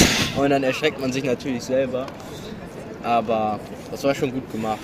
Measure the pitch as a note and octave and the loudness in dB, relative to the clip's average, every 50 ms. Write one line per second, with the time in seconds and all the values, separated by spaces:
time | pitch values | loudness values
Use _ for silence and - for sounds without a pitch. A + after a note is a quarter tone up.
0 | - - - - - - - C3 C#3 C#3 C#3+ C#3 C3+ C3 B2+ - D3+ D#3 D3 - | 6 6 4 2 0 0 0 2 4 4 4 4 4 2 0 2 2 0 0 0
1 | C3+ C3 B2+ C3+ C3+ C3+ B2 A#2+ - C#3+ B2+ A#2+ - - B2+ C3 C3+ B2+ B2+ B2 | -2 -2 -2 0 0 0 0 0 -2 -2 -4 -4 -2 0 2 2 2 2 0 -2
2 | C3 - - - - - - - - - - - - - - - - - - - | -4 -6 -8 -12 -12 -12 -12 -12 -12 -12 -12 -12 -12 -12 -12 -12 -12 -12 -10 -6
3 | - A#2 A#2+ A#2 A2 G#2+ A2+ A2 G#2+ G#2+ G#2+ G#2 - - - - - - - A2 | 0 2 4 4 4 4 2 2 2 0 0 -2 -6 -10 -12 -12 -12 -10 -6 0
4 | - C#3 C#3 - D3+ C3+ B2 C3 B2+ - - A2 A2 A2 G#2+ G#2+ | 2 2 2 2 2 0 0 -2 -4 -4 -4 -2 -2 -2 -2 -2